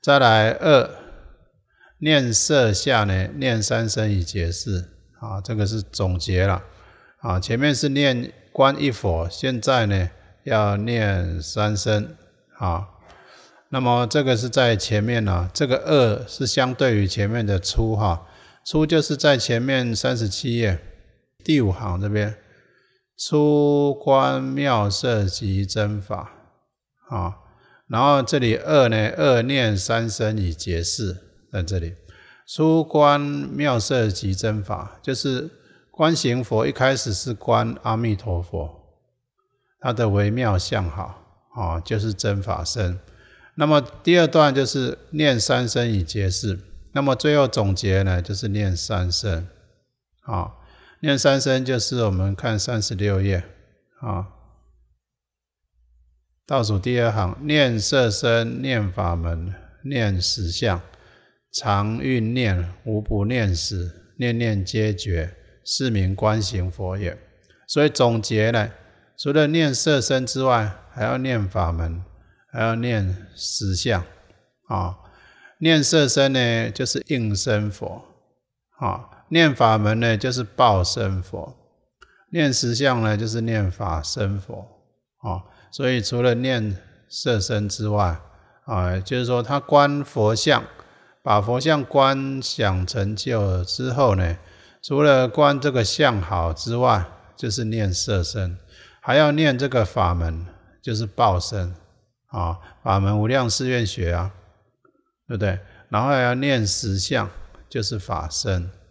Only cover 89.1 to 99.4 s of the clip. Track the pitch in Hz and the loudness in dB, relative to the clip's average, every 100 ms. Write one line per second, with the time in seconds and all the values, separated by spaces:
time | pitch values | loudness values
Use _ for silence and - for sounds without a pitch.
89.1 | 127 123 123 113 143 - 143 143 143 139 | -4 0 -2 0 -4 4 6 6 2 -4
90.1 | 135 107 110 151 123 113 - - _ _ | 0 2 2 2 2 0 -20 -20 _ _
91.1 | _ 131 104 104 123 147 151 127 139 135 | _ 0 2 2 0 2 0 2 4 4
92.1 | 135 135 135 - - 104 90 90 - 98 | 2 -4 -6 -8 -2 0 0 -2 -2 -4
93.1 | 107 131 113 101 92 90 - 127 123 131 | -4 -4 0 0 0 -2 -4 -4 2 4
94.1 | 95 87 82 - - - _ - 139 147 | 4 0 -2 -10 -20 -20 _ -4 2 6
95.1 | 135 127 123 147 143 143 127 104 - 139 | 6 4 4 4 4 0 0 0 2 2
96.1 | 107 85 92 82 78 110 117 123 107 87 | 2 -2 -2 -2 -4 -6 0 2 2 -2
97.1 | - - - 113 104 110 113 101 87 - | -12 -20 -10 -6 -4 -4 -2 -2 -2 -2
98.1 | 98 85 110 90 90 - - - _ - | -2 -2 -4 -6 -8 -16 -20 -20 _ 0
99.1 | 135 151 147 | 4 4 4